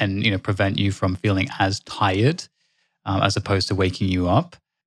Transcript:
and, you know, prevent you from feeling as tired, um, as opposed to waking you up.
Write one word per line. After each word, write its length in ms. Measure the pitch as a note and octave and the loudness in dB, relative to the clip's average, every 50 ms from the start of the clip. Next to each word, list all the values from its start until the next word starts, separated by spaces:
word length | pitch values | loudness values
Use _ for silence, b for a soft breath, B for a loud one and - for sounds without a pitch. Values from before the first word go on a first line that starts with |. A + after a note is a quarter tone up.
and, 240 | A2+ G2+ F#2+ G2 G#2+ | -2 -2 0 0 0
you 60 | A2+ | 0
know, 60 | G2+ F#2 | 0 0
prevent 400 | - - G2+ F#2+ G#2 G2 F#2 - | -2 -2 0 0 0 0 0 0
you 140 | G2 G2 | 0 -2
from 240 | G2 - - F#2+ F#2 | 0 0 -2 -2 -2
feeling 320 | F#2 - G#2+ G2 F#2 F#2+ - - - | 0 0 0 0 0 0 -2 -2 -2
as 220 | G2+ G2 G2 - | 0 0 -2 -4
tired, 640 | - - - - A2 G2+ F#2+ G2 A2 C3+ E3 F3+ - - _ _ _ _ _ _ _ _ _ _ - | -6 -10 -6 -2 0 0 2 2 2 2 0 -2 -6 -14 _ _ _ _ _ _ _ _ _ _ -6
um, 160 | - F#2+ G2 | -4 0 0
as 160 | G2+ G2 G2 G2+ | 2 0 0 0
opposed 320 | - - G2+ F#2+ F#2+ - | -2 0 0 0 0 0
to 60 | G2+ | 0
waking 340 | F#2+ F#2+ F#2 F#2 - G2+ F#2+ | 0 0 0 0 -2 -2 0
you 180 | F#2 F#2 F2+ F2 | 0 0 2 2
up. 300 | F#2 B2+ F3 - - - _ _ _ _ _ | 2 2 2 0 -6 -20 _ _ _ _ _